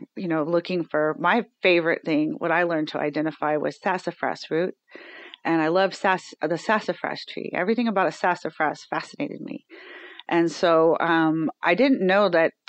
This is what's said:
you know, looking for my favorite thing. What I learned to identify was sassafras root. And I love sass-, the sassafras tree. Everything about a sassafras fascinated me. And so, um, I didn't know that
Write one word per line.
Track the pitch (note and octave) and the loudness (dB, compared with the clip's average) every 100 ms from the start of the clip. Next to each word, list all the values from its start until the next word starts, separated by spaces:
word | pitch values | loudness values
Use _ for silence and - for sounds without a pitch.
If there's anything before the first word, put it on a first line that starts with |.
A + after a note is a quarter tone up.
| - - | -14 -8
you | F#3 | -4
know, | D#3+ | -2
looking | D3+ E3+ E3+ F3+ | 0 0 0 -4
for | E3 D3+ D3+ D3 | -2 0 -2 0
my | F3 A3+ - _ | 0 0 -2 _
favorite | F#3+ E3+ D#3+ - | 2 4 2 -2
thing. | E3+ D3+ D#3 - | -2 -2 -2 -4
What | E3 | -2
I | E3 | 0
learned | F3 D#3 D3+ | 0 -2 -4
to | C#3+ | -4
identify | D3+ D3+ D#3 - D3+ D3+ | -4 -2 -4 -4 -2 -2
was | D3 - | -4 -4
sassafras | G3+ F#3 - - C3+ E2 - | -4 -4 -6 -6 -6 -6 -4
root. | D#3 F#3 - _ - - - - - - | -4 -4 -6 _ -20 -20 -20 -20 -8 -2
And | E3 | 0
I | D#3 | 2
love | F3+ F#3+ | 2 0
sass-, | - G3 F#3 - - | 0 0 0 -4 -8
the | D#3 E3 | -4 -2
sassafras | - G#3+ G3+ - - - - | 0 0 -2 -6 -8 -8 -12
tree. | - - | -10 -6
Everything | - F#3 A#3 A#3 | -4 -2 0 0
about | G3 E3 | 0 0
a | |
sassafras | - F#3 F3 E3 - D3+ D3 - | 0 -2 -2 -6 -2 -4 -4 -8
fascinated | D#3 - - - - | -8 -8 -10 -10 -8
me. | - - - - - - - - - | -12 -14 -16 -20 -20 -20 -20 -18 -2
And | E3+ E3+ | 2 2
so, | - F3+ D#3+ E3 D3+ | 2 4 6 6 4
um, | E3 E3 D#3+ D#3+ D#3 - | 2 4 2 2 -2 -2
I | E3+ F3+ | 0 4
didn't | C#4 C4 F#3 | 4 4 4
know | G3 G3+ | 4 4
that | E3+ E3 - | 4 2 -2